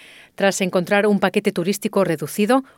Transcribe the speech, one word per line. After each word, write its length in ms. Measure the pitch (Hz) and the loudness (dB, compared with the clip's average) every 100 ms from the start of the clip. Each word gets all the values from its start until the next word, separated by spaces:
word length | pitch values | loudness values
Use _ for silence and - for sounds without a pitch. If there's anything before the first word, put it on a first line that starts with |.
| - - - | -20 -20 -20
Tras 260 | - 196 - | -2 -2 0
encontrar 460 | 185 190 165 202 208 | -2 -2 0 2 2
un 140 | 202 | 2
paquete 320 | 196 208 202 | 2 0 -2
turístico 500 | - 170 202 214 202 | -2 -2 -4 -2 0
reducido, 600 | 180 156 147 - 208 262 269 | 0 -2 -4 -2 2 0 -2